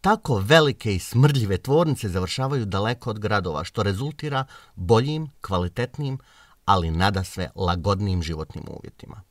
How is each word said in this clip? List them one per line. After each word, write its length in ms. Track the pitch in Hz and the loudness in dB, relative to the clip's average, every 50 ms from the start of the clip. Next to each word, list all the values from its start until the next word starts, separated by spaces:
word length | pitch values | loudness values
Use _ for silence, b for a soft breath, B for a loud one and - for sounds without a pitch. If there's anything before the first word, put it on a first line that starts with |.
Tako 360 | - 190 220 220 _ - 131 101 | 4 2 2 2 _ -2 0 0
velike 580 | 95 104 151 165 156 143 127 - - 113 101 | 4 6 6 6 6 6 0 -2 -2 -2 -2
i 40 | 90 | -2
smrdljive 580 | - - - 117 131 147 143 135 113 98 98 90 | -2 -2 4 6 6 6 6 4 2 2 0 -2
tvornice 520 | - - 139 156 170 160 139 - - 104 | 0 2 2 4 4 2 0 -2 -4 -4
završavaju 560 | 87 95 92 92 - - 131 135 143 135 113 | -2 -2 -4 -4 -4 -4 -4 -2 -2 -2 -2
daleko 440 | 101 92 98 101 110 123 123 - 120 | -2 -2 -2 -2 -2 -2 -4 -6 -8
od 100 | 107 107 | -8 -6
gradova, 440 | 104 107 110 101 87 87 78 73 78 | -4 -2 -2 0 -2 -2 -4 -6 -6
što 200 | - _ - 104 | -6 _ -2 0
rezultira 640 | 101 98 95 131 147 147 - - 151 147 131 131 B B B B B B | 0 0 -2 -4 -6 -8 -8 -8 -4 -4 -4 -4 B B B B B B
boljim, 540 | B 92 85 113 113 127 143 156 156 160 143 _ _ | B 2 4 4 4 4 2 -2 -4 -6 -8 _ _
kvalitetnijim, 760 | - - 98 90 90 90 - - 120 127 - - 143 135 135 135 b b b b b b b b _ | -8 -4 -2 -2 -2 -2 -4 -4 -6 -6 -6 -8 -6 -6 -6 -8 b b b b b b b b _
ali 260 | - 98 95 85 80 | 2 2 2 2 0
nadasve 580 | 80 82 92 101 101 95 92 - - - 92 - _ | 0 2 2 2 2 0 -4 -6 -6 -8 -10 -10 _
lagodnijim 680 | - 95 87 87 87 78 101 101 95 104 101 92 90 82 | -4 -2 -2 -2 -2 0 0 0 0 0 -2 -2 -2 -2
životnim 400 | 78 82 78 78 - - - - - | -4 -6 -6 -8 -10 -12 -14 -14 -14
uvjetima. 540 | - - - - - _ - - - - 92 _ | -14 -16 -16 -18 -20 _ -18 -18 -18 -18 -20 _